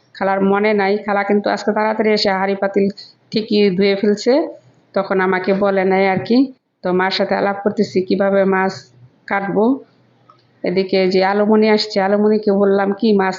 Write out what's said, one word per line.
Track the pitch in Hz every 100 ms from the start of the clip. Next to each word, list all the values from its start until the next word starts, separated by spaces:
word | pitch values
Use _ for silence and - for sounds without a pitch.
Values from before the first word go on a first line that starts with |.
| _
খালার | - 196 196
মনে | 196 202 214
নাই। | 208 196 208
খালা | 214 202
কিন্তু | 202 208 202
আজকে | 202 -
তাড়াতাড়ি | 214 214 220 220
এসে | 214 208
হাঁড়ি | 190 196 196
পাতিল | 196 202 196 - - _ -
ঠিকই | 233 220 208 202
ধুয়ে | 180 196 196
ফেলছে, | 208 208 240 277 - - _ _ _
তখন | 196 190 190
আমাকে | 190 185 190
বলে | 190 202 196
নাই | 185 190 196
আর | 185
কি। | 185 240 269 - _ _
তো | 185
মার | 180 190
সাথে | 190 196
আলাপ | 196 202 196
করতেছি | 214 208 196 190
কিভাবে | 185 190 196 196
মাছ | 190 190 190 190 - _ - _ -
কাটবো। | 196 190 180 226 277 - _ _ _ _ _ _ _
এদিকে | - 185 190 190 185
যে | 190
আলুমনি | 185 202 208 214 220
আসছে, | 214 214 202
আলুমনিকে | 190 208 214 214 214
বললাম | 196 202 196 196
কি | 196 226
মাছ | 202 190